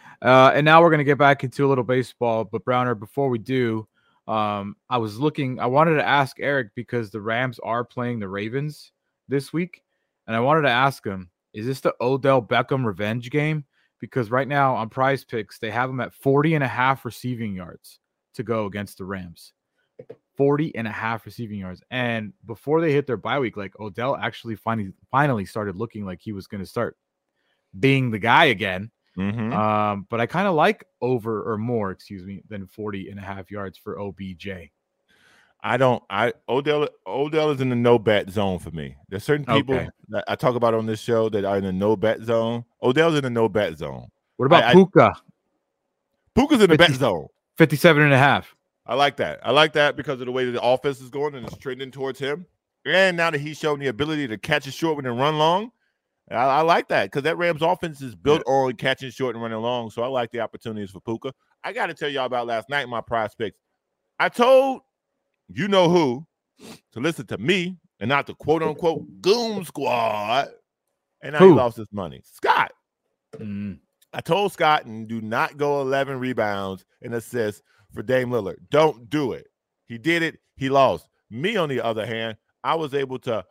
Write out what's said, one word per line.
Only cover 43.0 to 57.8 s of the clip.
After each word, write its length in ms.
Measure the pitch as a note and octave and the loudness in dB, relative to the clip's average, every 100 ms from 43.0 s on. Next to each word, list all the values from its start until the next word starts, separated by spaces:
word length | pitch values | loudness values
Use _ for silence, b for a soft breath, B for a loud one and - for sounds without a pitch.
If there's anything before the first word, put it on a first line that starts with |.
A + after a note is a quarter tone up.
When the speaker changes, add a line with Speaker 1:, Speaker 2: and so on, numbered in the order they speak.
| E3 D3+ | 2 2
Speaker 2:
in 80 | |
the 40 | C3+ | 0
no 220 | A#2 A2+ | 0 0
bet 260 | G#2 G2 D#2+ | 2 -2 -4
zone. 320 | D#2 C2 A#1+ _ _ - | -10 -12 -16 _ _ -2
Speaker 1:
What 80 | C3 | 6
about 180 | E3 | 6
Speaker 2:
I, 60 | A#2 | 8
I 20 | |
Speaker 1:
Puka? 480 | F3 F#3+ D#3 A2+ - _ _ _ _ _ _ _ _ _ _ _ | 8 8 8 6 4 _ _ _ _ _ _ _ _ _ _ _
Speaker 2:
Puka's 280 | - C#4+ C#4 | 2 4 6
in 80 | G3 | 6
the 80 | D#3 | 8
bet 80 | E3+ | 6
Speaker 1:
Fifty, 140 | B2+ | 4
Speaker 2:
zone. 260 | C3 F2 C#2 _ _ - | 0 0 -6 _ _ 4
Speaker 1:
fifty-seven 440 | D#3+ D3 F3 D3+ | 4 6 6 6
and 120 | D3+ | 6
a 40 | C3+ | 6
half. 380 | C#3 A2 - _ _ _ - | 6 4 -2 _ _ _ -4
Speaker 2:
I 80 | |
like 240 | B2 C#3+ - | 0 0 0
that. 200 | F#2 D2+ | -6 -6
I 80 | - | 0
like 220 | C3+ D#3 | 2 4
that 200 | D3+ D3 | 2 0
because 240 | C3+ C#3 C3 | 0 -6 -8
of 80 | B2 | -4
the 60 | |
way 140 | B2+ B2+ | -4 -2
that 60 | |
the 100 | A#2+ | 0
offense 380 | A2 B2+ D3 C3 | 2 2 0 -6
is 100 | C3 | -8
going 260 | C#3 D3 C#3 | -6 -6 -6
and 100 | A2+ | -14
it's 100 | - | -12
trending 340 | C#3 B2+ C3+ | -10 -10 -10
towards 260 | C3+ C3+ B2+ | -8 -8 -6
him. 260 | C3+ D3 F#3 _ _ _ | -6 -6 -10 _ _ _
And 320 | C3+ F3 F#3+ F3 | 0 2 2 2
now 140 | E3 | -2
that 100 | D3+ | -2
he's 160 | D3 D3+ | -6 -6
shown 220 | D#3 D3 | -4 -2
the 80 | C#3 | -4
ability 400 | A2+ D3+ D#3 C#3 | -4 -4 -4 -4
to 100 | G#2+ | -8
catch 300 | - D3 C3+ | -4 -4 -4
a 60 | |
short 240 | C3 E3 D3 | -4 -4 -2
one 100 | C3 | -4
and 100 | A#2+ | -2
run 220 | C#3 D#3 | 0 2
long, 320 | D#3 F3+ A#3 _ _ _ _ _ - | 2 2 -4 _ _ _ _ _ -8
I, 60 | |
I 260 | A2 C3+ C3+ | -2 0 2
like 260 | E3 F#3 - | 2 2 2
that 240 | D3 G2 | 0 0
'cause 100 | D3+ | -2
that 140 | C#3 E3 | -2 0
Rams 260 | F3 D#3 | -2 0
offense 380 | D#3+ F3+ | -2 -2